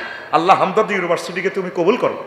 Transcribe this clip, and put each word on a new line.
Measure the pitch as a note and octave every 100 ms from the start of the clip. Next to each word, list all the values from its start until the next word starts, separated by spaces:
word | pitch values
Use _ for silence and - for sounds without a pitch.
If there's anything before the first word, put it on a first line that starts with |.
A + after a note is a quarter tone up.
| - - -
আল্লাহ | D#3 E3+ F3
হামদর্দ | F3+ F#3 G3+
ইউনিভার্সিটিকে | G3 F3 E3+ - F3+ F#3
তুমি | G3 F3+ F3
কবুল | E3+ A#3+
করো। | C#3 G2